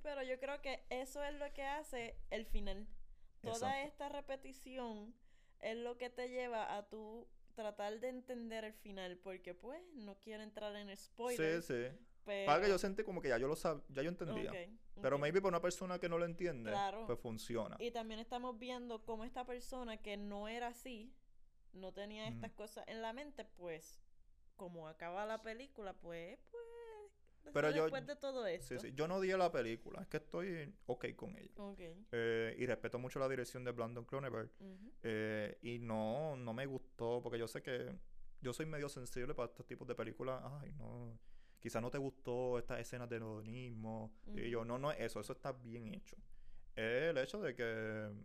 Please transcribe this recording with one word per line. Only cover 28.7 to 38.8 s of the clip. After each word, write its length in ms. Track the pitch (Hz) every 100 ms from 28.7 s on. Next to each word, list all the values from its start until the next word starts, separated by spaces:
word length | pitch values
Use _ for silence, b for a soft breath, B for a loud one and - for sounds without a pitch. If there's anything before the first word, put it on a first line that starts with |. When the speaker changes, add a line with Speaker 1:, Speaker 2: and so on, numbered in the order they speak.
| 123
Speaker 2:
sí. 120 | 120
Yo 120 | 135 165
no 100 | 190
odié 200 | 185 185
la 160 | 175
película, 480 | 151 113 117 - -
es 60 | 185
que 80 | 151
estoy 580 | - 170 190 165 143 - -
ok 280 | 123 120
con 220 | - 98 -
ella. 160 | - -
Speaker 1:
Ok. 200 | 101 190 170 175 226
Speaker 2:
Eh, 460 | 117 117 113 113 113
y 80 | 120
respeto 320 | 110 117 120
mucho 200 | 123 135
la 80 | 135
dirección 340 | 131 120 127
de 80 | 123
Brandon 340 | 120 117 120
Cronenberg. 460 | 117 139 135 113 - -
Speaker 1:
Ujú. 340 | 190 190 226 -
Speaker 2:
Eh, 520 | 113 110 107 107 104 -
y 160 | 120 117
no, 560 | 117 110 107 131 160 131
no 160 | 120
me 140 | 113 139
gustó, 540 | 131 - - 117 120
porque 160 | 120 117
yo 80 | 113
sé 160 | -
que 320 | - 123 123 127 - - - -
yo 120 | 127
soy 140 | 120 156
medio 220 | 151